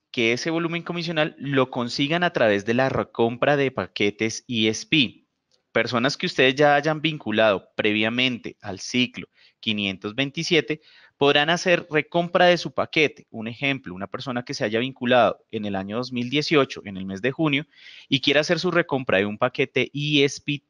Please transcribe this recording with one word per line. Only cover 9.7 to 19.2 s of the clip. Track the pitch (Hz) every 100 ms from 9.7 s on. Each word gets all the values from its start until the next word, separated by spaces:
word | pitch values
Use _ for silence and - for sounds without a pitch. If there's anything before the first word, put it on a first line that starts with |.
| 107 101 92 104
veintisiete | 110 139 135 160 160 151 156 _ - - -
podrán | 139 143 147
hacer | 170 190 175 -
recompra | 151 147 175 175 180 175
de | 170
su | 165
paquete. | - - - 143 - _
Un | 113 110
ejemplo, | 117 139 135 -
una | 90 98
persona | 123 131 123
que | 120
se | 143
haya | 117 110
vinculado | 131 127 120 123 104 - _
en | 110 104
el | 98
año | 98 107
dos | 123
mil | 127 120
dieciocho, | 139 151 156 131 -
en | 101 95
el |
mes | 95 95
de | 120
junio, | 139 156 139 156 _ - - -
y | 139
quiera | - 139
hacer | 151 170
su | 180
recompra | 170 165 139 131
de | 92